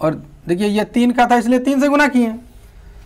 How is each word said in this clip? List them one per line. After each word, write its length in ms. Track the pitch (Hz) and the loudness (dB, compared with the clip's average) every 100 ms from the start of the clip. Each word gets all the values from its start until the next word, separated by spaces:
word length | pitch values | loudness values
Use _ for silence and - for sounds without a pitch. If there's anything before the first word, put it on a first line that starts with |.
और 240 | 156 151 - - - | -6 -6 -10 -14 -6
देखिए, 180 | 175 208 | -4 -2
ये 180 | 208 | -2
तीन 260 | 208 247 240 | -2 0 0
का 160 | 240 240 | 2 2
था, 100 | 247 | 2
इसलिए 220 | 233 254 | 2 0
तीन 220 | 262 277 | 0 0
से 80 | 285 | 2
गुना 200 | 285 294 | 2 2
किए। 260 | 262 233 226 - - - - - - | 0 -2 -4 -14 -20 -20 -20 -20 -20